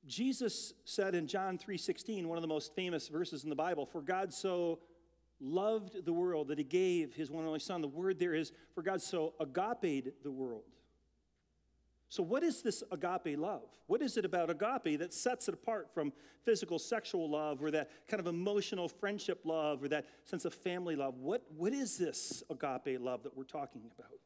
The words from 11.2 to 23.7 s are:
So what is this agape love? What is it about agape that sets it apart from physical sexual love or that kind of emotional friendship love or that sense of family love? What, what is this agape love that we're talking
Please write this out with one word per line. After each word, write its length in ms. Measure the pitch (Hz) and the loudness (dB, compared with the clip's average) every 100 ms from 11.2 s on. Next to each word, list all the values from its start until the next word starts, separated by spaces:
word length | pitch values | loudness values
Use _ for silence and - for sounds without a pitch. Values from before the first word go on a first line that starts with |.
| _ _ _ _ _ _ _ _ _ | _ _ _ _ _ _ _ _ _
So 140 | - | -2
what 200 | 170 247 | 0 4
is 200 | 330 262 | 2 2
this 200 | 240 190 226 | 0 -2 -2
agape 480 | 175 175 180 170 147 | -2 0 0 -2 0
love? 300 | 170 175 - - - | 0 -2 -8 -20 0
What 160 | - | 2
is 140 | 277 214 | 2 2
it 80 | 185 | 2
about 240 | 180 165 | 2 2
agape 480 | 160 208 262 - 147 | 2 2 2 2 0
that 160 | 180 | 0
sets 340 | - 247 247 - | 0 0 0 -2
it 60 | |
apart 340 | 170 - 220 160 | -2 -2 -4 -2
from 180 | - 147 - - - | -2 -2 -2 -18 -6
physical 340 | - 220 180 165 | 4 4 4 -2
sexual 520 | - 226 - 180 165 | 0 -2 0 -2 0
love 320 | 147 151 139 | 0 0 0
or 80 | 151 | 2
that 200 | 151 139 - - | 2 0 -8 -4
kind 140 | 214 | -2
of 60 | 175 | 0
emotional 640 | 170 185 202 - 190 175 | 0 2 2 2 -2 -2
friendship 540 | - 202 208 - 180 | -2 -2 -2 -2 -2
love 380 | 156 160 151 143 | 0 2 2 2
or 60 | 139 | 0
that 160 | 151 147 - | 0 -2 -14
sense 200 | - 190 | -8 -4
of 80 | 170 | -4
family 420 | - 190 180 175 | -4 -4 -2 0
love? 220 | 151 139 127 | 0 0 -2
What, 240 | 135 233 - 156 | -2 -2 -2 -2
what 160 | 180 | 0
is 240 | 277 254 - | 2 0 0
this 460 | 165 - - 156 - | 0 0 -2 -4 -6
agape 500 | 135 147 127 143 131 | -4 -2 -2 -2 -2
love 220 | 123 123 | 0 -2
that 120 | 120 135 | -6 -10
we're 80 | |
talking 380 | 135 156 139 | -8 -6 -8